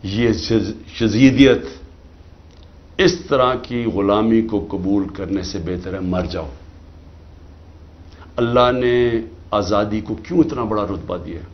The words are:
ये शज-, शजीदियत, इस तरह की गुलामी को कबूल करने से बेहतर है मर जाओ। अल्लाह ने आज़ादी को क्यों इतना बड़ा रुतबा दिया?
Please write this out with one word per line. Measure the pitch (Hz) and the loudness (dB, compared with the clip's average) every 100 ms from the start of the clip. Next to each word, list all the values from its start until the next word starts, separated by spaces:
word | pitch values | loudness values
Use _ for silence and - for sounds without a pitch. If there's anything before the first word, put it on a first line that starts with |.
ये | 95 101 117 | -4 0 0
शज-, | 107 - 113 98 - - - | 0 0 0 0 -8 -14 -2
शजीदियत, | 113 107 135 - 135 120 - - - - - - - - - - - - - - | 0 6 6 8 6 6 -2 -16 -20 -20 -20 -20 -20 -20 -20 -20 -20 -20 -12 2
इस | 190 180 - | 2 2 0
तरह | 135 127 | 2 2
की | 127 - 120 | 0 -4 -4
गुलामी | 117 98 98 104 113 113 | -2 0 2 2 4 4
को | 110 104 | 2 -2
कबूल | 101 98 92 101 95 | -4 -6 0 0 -2
करने | - 92 98 | -6 -4 -4
से | 92 95 | -4 -8
बेहतर | 85 90 95 | -6 -6 -6
है | 95 | -6
मर | 92 90 87 | -2 -2 -2
जाओ। | 90 76 - - - - - - - - - - - - - - - - - - - | -6 -8 -14 -20 -20 -20 -20 -20 -20 -20 -20 -20 -20 -20 -20 -20 -20 -20 -20 -12 -4
अल्लाह | 120 123 123 | 2 4 4
ने | 127 123 120 120 117 113 - - | 2 2 2 2 0 -4 -16 -4
आज़ादी | 104 92 101 104 107 | -2 0 0 0 -4
को | 101 | -4
क्यों | 110 - 175 | -10 -2 2
इतना | 151 127 | 2 0
बड़ा | 117 107 | -4 -2
रुतबा | 98 92 - 90 | -4 -6 -8 -8
दिया? | 87 82 85 | -8 -14 -16